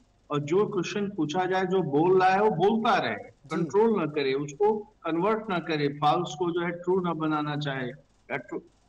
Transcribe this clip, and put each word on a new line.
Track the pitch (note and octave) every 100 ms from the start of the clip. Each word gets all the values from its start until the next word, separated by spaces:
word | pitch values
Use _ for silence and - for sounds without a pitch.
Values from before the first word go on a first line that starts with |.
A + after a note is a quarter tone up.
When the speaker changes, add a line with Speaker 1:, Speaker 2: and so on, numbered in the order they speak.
| _ _ -
Speaker 1:
और | D3
जो | D3 F#3 G#3+
question | G#3 E3+ G#3 G3
पूछा | F3+ D3+ F3+ F3+
जाए, | F#3+ F#3
जो | F#3+
बोल | D#3 C#3+ F3 F#3
रहा | F#3
है | F#3+
वो | G#3+
बोलता | D#3 G3 A3+ A#3 F#3
रहे, | B2+
Speaker 2:
जी। | G#2+ - - C3+ D#3+
Speaker 1:
Control | E3+ G3 A3+ G3+
ना | D3+
करे, | D3 C3+
उसको | C3+ D3 - G#3 G#3+
convert | - _ E3 E3 G3 A3 A3
ना | F3
करे, | D#3 D3+ C#3+
false | D3 D3 E3 E3+
को | - F3
जो | F3
है | F3
true | F3 F3 F#3+
ना | F3
बनाना | D#3+ D#3 D3+ D3+ D3
चाहे | D3 C3+ B2
या | - _ _ - C3+
true। | - E3+ - _